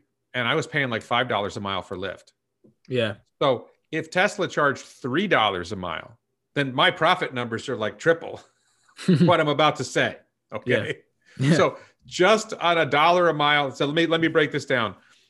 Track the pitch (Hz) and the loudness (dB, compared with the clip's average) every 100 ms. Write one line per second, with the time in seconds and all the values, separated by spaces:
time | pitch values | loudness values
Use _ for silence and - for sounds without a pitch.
0 | _ _ _ 127 117 156 156 151 135 110 | _ _ _ -6 -2 -2 -2 -4 -2 -4
1 | - 120 127 107 101 107 98 95 - 92 | -2 -2 0 -2 -4 -6 -6 -6 -6 -10
2 | 95 - _ _ _ _ _ _ _ 127 | -10 -12 _ _ _ _ _ _ _ -4
3 | 110 101 _ _ 147 117 - _ _ 156 | -4 -6 _ _ -2 -2 -4 _ _ -8
4 | - 180 196 196 165 - 143 131 - - | -6 -2 -2 -2 -6 0 -2 -2 -10 -12
5 | 131 139 202 147 107 92 87 101 90 78 | -6 -4 0 2 2 0 -6 -8 -8 -8
6 | - - _ _ _ - 139 127 180 165 | -12 -20 _ _ _ -4 -4 0 0 2
7 | 160 175 151 127 120 110 - 117 107 101 | 0 0 -2 -6 -6 -6 -6 -4 -6 -2
8 | 160 165 98 - - _ _ _ _ - | 0 0 -2 -14 -18 _ _ _ _ -8
9 | - 156 175 170 151 143 151 147 127 156 | 2 4 6 4 2 2 2 0 -4 -2
10 | 120 - _ _ _ 107 123 123 107 - | -2 -4 _ _ _ -12 -2 -2 -2 -10
11 | _ _ _ - 131 160 156 - - _ | _ _ _ -4 2 4 2 0 -16 _
12 | - - 180 214 214 - 165 170 147 147 | -16 0 4 4 0 -4 0 2 2 4
13 | 160 180 175 151 147 147 143 123 143 156 | 4 4 2 2 2 2 0 -2 -2 0
14 | 165 165 165 160 151 151 - 131 107 92 | 2 2 2 2 0 -2 -2 0 0 -6
15 | _ _ _ | _ _ _